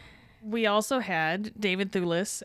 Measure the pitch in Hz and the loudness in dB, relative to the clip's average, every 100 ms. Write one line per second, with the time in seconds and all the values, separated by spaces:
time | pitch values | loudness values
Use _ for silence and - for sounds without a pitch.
0 | - - - - 220 226 214 208 214 262 | -10 -20 -20 -16 -6 0 2 2 2 0
1 | 202 165 160 185 214 - 208 185 196 190 | 0 0 0 -2 -4 -2 0 0 0 0
2 | 175 170 208 - | 0 0 -2 -4